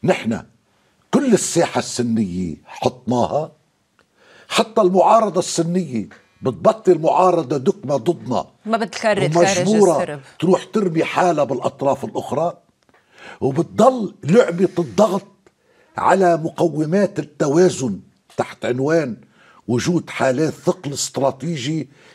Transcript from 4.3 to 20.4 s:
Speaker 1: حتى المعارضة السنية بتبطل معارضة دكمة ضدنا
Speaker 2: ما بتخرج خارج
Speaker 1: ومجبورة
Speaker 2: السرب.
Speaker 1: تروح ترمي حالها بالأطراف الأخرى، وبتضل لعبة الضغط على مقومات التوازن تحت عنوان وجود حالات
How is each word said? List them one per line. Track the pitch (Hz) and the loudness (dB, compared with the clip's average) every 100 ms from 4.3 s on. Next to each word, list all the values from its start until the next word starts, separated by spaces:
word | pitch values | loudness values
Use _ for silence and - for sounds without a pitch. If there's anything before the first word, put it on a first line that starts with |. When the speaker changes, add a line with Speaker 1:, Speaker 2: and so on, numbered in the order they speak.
| - - | -20 -6
Speaker 1:
حتى | - 220 220 | -2 0 2
المعارضة | 185 185 175 220 214 175 | 2 4 4 4 2 -2
السنية | 170 - 165 180 160 120 90 - _ _ | -4 -4 -2 -2 -4 -6 -8 -14 _ _
بتبطل | 131 123 - - - 170 | -6 -2 0 2 2 2
معارضة | 156 139 185 170 131 147 | 2 2 2 2 -2 -2
دكمة | 127 - 127 139 | -2 -2 -2 -4
ضدنا | 139 160 113 107 - _ 214 | -2 -6 -4 -6 -6 _ -6
Speaker 2:
ما | 226 | -4
بتخرج | 214 - 220 202 180 | -4 -4 -2 0 2
خارج | 165 190 185 185 | 2 2 2 2
Speaker 1:
ومجبورة | 214 190 151 | 4 4 2
Speaker 2:
السرب. | 175 147 135 - | -2 -8 -16 -4
Speaker 1:
تروح | 170 180 | 0 0
ترمي | - 214 190 160 | 0 -2 -2 -2
حالها | 156 139 180 151 | -2 2 2 2
بالأطراف | 139 127 - - 139 135 117 | 0 -2 -6 -4 -2 -2 -4
الأخرى، | - - 131 170 - _ _ _ _ _ - - - | -8 -6 -4 -4 -6 _ _ _ _ _ -20 -20 -6
وبتضل | 131 135 170 - 233 262 202 - | -4 -2 -2 2 4 4 -4 -6
لعبة | 135 214 - 170 190 - | 2 4 4 2 -2 -2
الضغط | 156 104 214 196 - _ _ _ _ _ _ - | -2 2 2 0 -8 _ _ _ _ _ _ -4
على | - 190 180 165 | 2 4 4 2
مقومات | 160 - 165 147 156 190 202 175 | -2 -2 -2 0 -2 0 0 -2
التوازن | 147 - 151 151 180 131 131 92 - _ _ - | -8 -4 0 4 4 2 -6 -6 -12 _ _ -8
تحت | - - 110 | -8 -6 -6
عنوان | 123 139 165 139 101 - _ _ _ - | -2 0 0 -2 -6 -16 _ _ _ -4
وجود | 120 - 175 - | -2 0 -2 -4
حالات | - 127 127 | -2 0 0